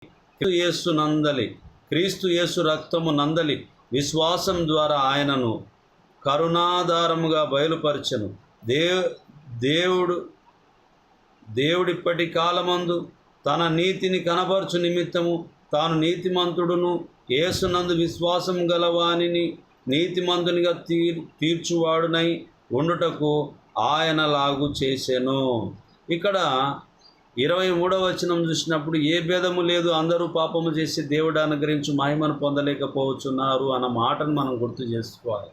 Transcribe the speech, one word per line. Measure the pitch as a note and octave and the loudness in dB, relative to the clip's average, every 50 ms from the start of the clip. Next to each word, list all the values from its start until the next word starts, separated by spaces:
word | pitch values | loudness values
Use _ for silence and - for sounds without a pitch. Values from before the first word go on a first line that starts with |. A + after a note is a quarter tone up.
| - | -20
క్రీస్తు | - _ _ _ _ _ - - G3 | -20 _ _ _ _ _ -4 -2 0
యేసునందలి, | F3+ E3+ F3 F3 E3 E3 - E3+ E3 D3+ D3+ D3+ D3+ D3+ D3+ D3 C#3+ B2+ A2 F#2+ - - - - - - _ - | 2 2 2 0 0 -2 -2 0 0 2 2 2 2 2 2 0 0 0 -2 -4 -6 -12 -20 -20 -20 -18 _ -4
క్రీస్తు | - D3+ F3+ G3 F#3 - - F#3 | -2 0 0 0 -2 -2 -2 0
యేసు | E3+ E3+ F3 E3 E3+ F3+ | 0 2 0 0 0 0
రక్తము | E3 D#3 D#3 D3+ - - - E3+ E3 E3 | 0 0 0 -2 -4 -4 -2 -2 0 0
నందలి | D3+ C#3+ C#3+ D3 D#3+ E3+ E3 D3 C3 - - - - _ _ - - | 0 2 2 2 2 0 0 0 -2 -4 -6 -14 -20 _ _ -4 -2
విశ్వాసం | C3 C#3+ C3+ - D#3 D#3+ E3 F3 F3 E3+ F#3+ F#3 F3 E3+ | -2 -2 0 0 0 2 2 0 0 0 -2 0 0 0
ద్వారా | D3+ D#3 D#3 D3+ D3+ D3+ | 0 2 2 2 2 2
ఆయనను | C#3+ C3+ C3+ C3+ C#3+ C#3+ C#3+ C#3 C3 B2 A2+ G#2+ G2 - - _ _ _ _ _ _ _ _ _ _ - | 2 2 2 2 2 0 0 0 0 0 -2 -2 -4 -8 -14 _ _ _ _ _ _ _ _ _ _ -2
కరుణాధారముగా | C#3 C#3 D3 E3 E3 E3 F3 F3 F3 F3+ F3+ F3+ E3+ E3+ E3 E3+ E3+ E3 D#3+ E3 D#3+ D#3+ D#3 D3+ | 0 0 2 2 2 2 2 2 2 2 0 2 2 2 2 2 2 0 0 0 0 2 0 0
బయలుపరచెను. | C#3 C3+ C#3 D3 D#3+ D#3+ D#3+ - D3+ C#3+ C3+ - - C3+ A#2 G2+ F#2 - - - _ _ _ - | 0 0 0 2 0 0 0 0 -2 -2 -2 -2 -4 -4 -4 -4 -6 -10 -14 -20 _ _ _ -4
దే-, | A2+ B2 D3 E3 F3 F3+ F#3 F3+ E3+ - - - _ - - - - A#2+ A#2 | -2 0 0 2 2 0 0 0 -2 -4 -6 -18 _ -20 -20 -20 -16 -10 -4
దేవుడు, | A#2+ C3+ D3+ E3 F3 F#3 F#3 F3+ F3+ F3 F3 E3 D#3 - - _ _ _ _ _ _ _ _ _ _ _ _ _ _ _ _ _ _ _ _ _ - A2 | 0 0 2 2 2 2 2 2 0 0 -2 -4 -6 -12 -16 _ _ _ _ _ _ _ _ _ _ _ _ _ _ _ _ _ _ _ _ _ -16 -8
దేవుడిప్పటి | G#2+ A#2 C#3 D3+ E3+ F3+ F#3 F3 F3 F3 F3 F3 E3+ D#3+ E3+ | -4 0 0 2 2 2 2 0 0 -2 0 -2 0 0 -2
కాలమందు | D#3+ E3 E3+ E3 F3 F3 F3+ F3 F3 F3+ F3+ F3+ E3+ F3 E3+ - - - _ _ _ _ _ - | -2 0 0 0 2 2 0 0 0 0 0 0 0 -2 -2 -4 -6 -14 _ _ _ _ _ -2
తన | C#3+ D3 D#3+ E3+ E3 | -2 0 2 2 2
నీతిని | D#3+ E3 E3+ F#3 F#3+ F#3 F#3+ F#3 F#3 F3+ | 2 2 2 2 0 0 0 0 0 0
కనపరచు | F3 E3+ E3+ F3 F#3 E3+ F#3+ F#3+ F#3 - - F3 E3+ | 0 0 0 0 2 2 0 0 0 0 -2 0 0
నిమిత్తము | F3 F3 F3 E3+ D3 - F3+ E3+ E3+ E3+ E3 E3+ - - _ _ - - | 0 0 0 -2 -2 -2 -2 0 0 0 -2 -4 -8 -16 _ _ -2 0
తాను | D3 D#3 E3 E3 D#3+ | 0 2 2 2 2
నీతిమంతుడును | D#3 E3 F3+ F3+ F3+ F#3 F3+ F3+ F3+ F3 E3+ E3+ F3 E3+ F3+ F3 F3 F3 F3 E3 - - _ _ _ - | 2 2 0 0 -2 -2 0 0 0 0 0 0 0 0 2 2 2 0 0 -2 -4 -8 _ _ _ -2
యేసునందు | B2 C3+ E3 F#3 F3+ - F#3+ F#3 F3 F3+ F3+ F3 F3 | 0 2 2 2 0 0 0 0 0 0 0 0 0
విశ్వాసం | E3 E3+ D#3+ - - E3+ F3 F3 F3+ E3+ F3+ F#3 F3+ F3 E3+ | 0 0 0 -2 -2 0 0 0 0 0 -2 -2 0 0 2
గలవానిని | F3 E3+ F3 E3+ E3+ E3+ E3+ E3+ E3+ E3+ F3 F3 F3 F3 E3+ D#3+ - - - _ _ _ - B2+ | 2 2 2 2 2 2 2 2 2 2 0 0 0 0 0 -2 -4 -8 -16 _ _ _ -4 -2
నీతిమంతునిగా | C3 D3 F3 F#3 F3+ F3+ F3+ F3 F3 F3 F3 F3 F3 F3 F3 F3 E3+ | 0 0 0 0 0 -2 0 0 0 0 2 0 2 2 2 0 0
తీర్-, | E3+ - - E3+ E3+ E3+ E3+ E3+ E3 D#3+ - - - | -2 -2 -2 0 0 2 0 0 -4 -8 -12 -8 -4
తీర్చువాడునై | D3 D#3+ E3+ E3 E3+ - E3+ E3+ E3 D#3+ D#3+ D#3+ E3 E3 D#3+ E3 E3 E3+ E3+ - - - - _ _ - - | -2 0 0 -2 -2 -2 0 0 2 2 2 2 0 0 2 2 2 0 -2 -4 -6 -16 -20 _ _ -4 -2
ఉండుటకు | C#3 D3 E3 F3 E3 F3 E3 C#3 - D3 D3+ D3 D3+ C#3+ C#3+ - - _ _ - G#2+ | 0 0 0 0 0 0 -2 -2 0 0 0 0 0 -2 -4 -8 -18 _ _ -4 0
ఆయనలాగు | A2 B2 D3 D#3 D#3+ D#3+ D#3 D#3 D#3 D3+ D3 C#3+ C#3 C#3+ C#3+ C3+ C#3+ C#3+ C#3+ - C#3+ | 0 2 2 2 0 0 0 0 2 2 2 2 2 0 0 0 -2 -2 -2 -2 -2
చేసెను." | C3+ C3+ C3 - - B2+ B2 B2+ C3 C3+ C3+ C3+ B2+ B2 A2+ G2 F#2+ - - - - - _ _ - | -2 -2 -2 -2 -2 0 0 0 0 0 0 0 0 0 -2 -2 -6 -10 -12 -20 -20 -20 _ _ -6
ఇక్కడ | E3 E3+ E3 G3+ G3 F#3+ F3 D3+ C3+ C3 C3+ C#3+ C3+ C3 - - _ _ _ - - _ _ _ - A#2 | -4 -2 -2 0 0 0 0 0 0 0 0 -2 -2 -6 -12 -20 _ _ _ -20 -20 _ _ _ -4 -2
ఇరవై | B2+ D3+ F3 F3+ F#3 F#3 | 0 2 2 2 2 2
మూడవ | F3+ E3+ F3 F#3 F#3+ F#3+ F#3 | 2 2 2 2 2 2 2
వచనం | F#3 F3+ F3+ - F3 F3 E3+ E3+ D#3+ | 0 0 -2 -2 0 0 0 0 0
చూసినప్పుడు, | D#3+ - - - E3 D#3 D3 D#3 E3 D#3+ | -2 -2 -2 -2 -2 -2 -2 -2 0 0
"ఏ | D3 D3 E3 F3 | 2 2 2 0
భేదము | E3+ E3 F3+ F3+ F3+ F#3 F3+ F3+ | 0 0 0 0 0 0 0 0
లేదు, | F3 E3+ F3 F3 E3+ F3 | 0 2 2 2 2 2
అందరూ | E3+ D#3+ D#3+ E3 E3+ E3+ F3 | 2 2 2 2 2 0 0
పాపము | D#3+ - E3 D#3+ D#3 - E3 D#3+ E3 | 0 0 0 0 0 0 -2 -2 0
చేసి | D3+ D#3 D#3+ C#3+ D3 E3 D3+ | 0 -2 -2 -2 -2 -4 -4
దేవుడు | C#3 D3 D3+ D#3 D#3+ D#3 D#3 | -2 0 0 0 2 2 0
అనుగ్రహించు | D#3 D#3 D#3 C#3+ C#3+ D3+ D3+ D3 C#3+ D#3 C#3+ | 0 0 0 0 0 0 0 -2 -2 -2 0
మహిమను | C#3 C#3 C#3+ D3 D3+ D#3 D3+ D3 | 0 2 2 2 2 0 0 0
పొందలేకపోతున్నారు" | - C#3+ C#3+ C#3+ C#3+ C#3+ C#3+ C#3 C3+ C#3 C3+ C3+ C#3 C3+ C3+ C3 C3 - C#3 C3 C3 C3 C3+ C3 B2+ C3+ C3+ C3 | 0 -2 -2 0 0 0 0 -2 -2 -4 -4 -2 -2 0 0 -2 -2 -4 -4 -2 0 0 2 2 2 2 0 0
అన్న | B2+ B2+ | 0 0
మాటను | B2+ A#2+ A2+ A2+ B2+ C#3+ D3 D#3 D3 D3+ | 0 0 0 0 0 0 0 -2 -2 0
మనం | C#3 C#3 C3 B2+ A#2 A#2+ | 0 0 -2 -2 -2 -4
గుర్తు | A#2 A2+ - C3 | -4 -4 -6 -6
చేసుకోవాలి. | A#2 A#2 A2+ A2 - - - - A#2+ A2 G2+ G2 - | -4 -4 -4 -4 -6 -10 -10 -6 -6 -4 -6 -6 -10